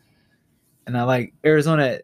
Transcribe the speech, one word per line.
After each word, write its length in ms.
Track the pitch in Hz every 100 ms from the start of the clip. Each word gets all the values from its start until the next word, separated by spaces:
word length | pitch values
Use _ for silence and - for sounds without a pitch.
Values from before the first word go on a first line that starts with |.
| _ _ _ _ _ _ _ _ -
And 100 | 123
I 60 |
like 300 | 120 127 117 _
Arizona 400 | 151 156 147 156
at 180 | 135 -